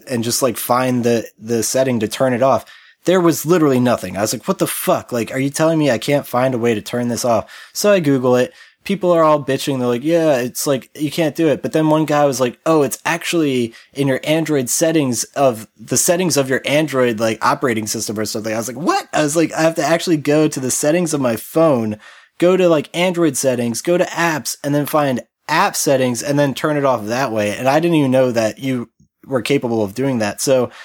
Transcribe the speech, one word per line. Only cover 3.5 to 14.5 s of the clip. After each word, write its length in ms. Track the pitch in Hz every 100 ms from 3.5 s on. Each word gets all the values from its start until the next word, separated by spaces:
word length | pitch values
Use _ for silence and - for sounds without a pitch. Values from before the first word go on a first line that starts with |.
| 180 151 127
nothing. 360 | 123 107 92 92
I 40 |
was 120 | 110
like, 140 | 120 -
"What 120 | 190
the 80 | 156
fuck? 420 | - - 151 -
Like, 220 | 120 110
are 80 | 131
you 100 | 139
telling 280 | 139 160 160
me 120 | 147
I 80 | 113
can't 280 | - 143 123
find 280 | 123 131
a 40 | 127
way 160 | 120
to 80 | 110
turn 260 | - 120 120
this 160 | 113
off?" 260 | - 110 - - -
So 180 | - 208
I 80 | 202
Google 380 | 147 135 127 123
it. 160 | 127 - - _
People 280 | - 196 180
are 100 | 170
all 220 | 160 151
bitching. 340 | 131 135 - 135
They're 100 | 123
like, 160 | 120
"Yeah, 340 | 147 165 160 120
it's 280 | 247 - -
like, 240 | 135 -
you 160 | - 147
can't 240 | - 156
do 140 | - 165
it." 140 | 131
But 100 | -
then 180 | 160 156
one 160 | 156 151
guy 180 | 147
was 160 | 147 123
like, 180 | 127 -
"Oh, 180 | 156 160
it's 160 | 135 -
actually 720 | - 165 - 170 151 127 117 - -
in 160 | - 139
your 120 | 131
Android 460 | - 160 151